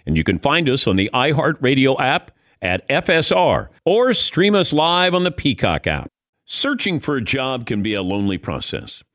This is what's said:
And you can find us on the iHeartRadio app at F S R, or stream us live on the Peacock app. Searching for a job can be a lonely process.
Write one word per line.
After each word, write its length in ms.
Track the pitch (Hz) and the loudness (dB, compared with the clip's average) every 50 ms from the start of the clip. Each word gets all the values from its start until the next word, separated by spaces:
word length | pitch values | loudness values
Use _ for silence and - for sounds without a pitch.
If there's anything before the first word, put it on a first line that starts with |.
| - | -4
And 100 | 73 76 | -2 0
you 60 | 80 78 | 0 2
can 160 | - 92 78 | 0 0 0
find 280 | - 139 151 170 165 | 0 0 2 2 2
us 200 | 139 127 135 - | 2 0 0 0
on 80 | 113 95 | 0 2
the 160 | 95 98 107 - | 2 0 0 0
iHeartRadio 840 | 123 127 151 147 143 143 151 156 - - 127 135 135 131 131 135 135 | 0 0 2 0 0 0 0 -2 0 0 2 2 4 4 2 2 2
app 320 | 139 127 147 180 - - - _ _ _ _ - | 0 0 0 -2 -4 -8 -20 _ _ _ _ -6
at 240 | 98 90 90 95 - - | -4 -2 -2 -2 -2 -2
F 180 | 135 165 165 | -2 -2 0
S 240 | - 175 165 147 - | 2 0 2 2 2
R, 380 | 175 185 180 143 95 - - - _ _ - | 2 2 4 2 2 0 -2 -6 _ _ 0
or 280 | 165 190 226 247 254 233 | 2 2 4 4 2 2
stream 420 | - - - - 156 185 208 208 | 0 0 -2 0 2 2 4 4
us 180 | 196 175 - 147 | 2 0 2 0
live 400 | 151 156 165 175 180 180 180 180 | 2 2 2 2 2 2 2 2
on 120 | 180 180 | 0 0
the 60 | 180 | -2
Peacock 540 | 143 - - 143 110 - - 98 80 73 - | -2 -2 -2 -2 0 0 0 0 0 0 -2
app. 240 | 85 76 69 65 - _ _ _ _ _ _ _ | -2 -4 -4 -6 -10 _ _ _ _ _ _ _
Searching 540 | - - - - 277 294 - - 202 180 135 | -10 -8 -4 -4 -4 -2 -2 -2 -2 -4 -4
for 180 | - - 147 | -2 -4 -4
a 40 | 131 | -4
job 460 | 113 - - 135 131 131 131 127 113 | -2 -2 -4 -2 -2 -4 -4 -6 -4
can 160 | - 120 104 98 | -4 -4 -2 -2
be 100 | 110 104 | -2 -2
a 80 | 98 | -2
lonely 360 | 95 92 98 101 101 98 95 | -2 -2 -2 0 0 0 -2
process. 640 | 87 - - 80 65 - - - - - - - - _ _ | -2 -4 -6 -6 -6 -6 -8 -8 -10 -10 -12 -18 -20 _ _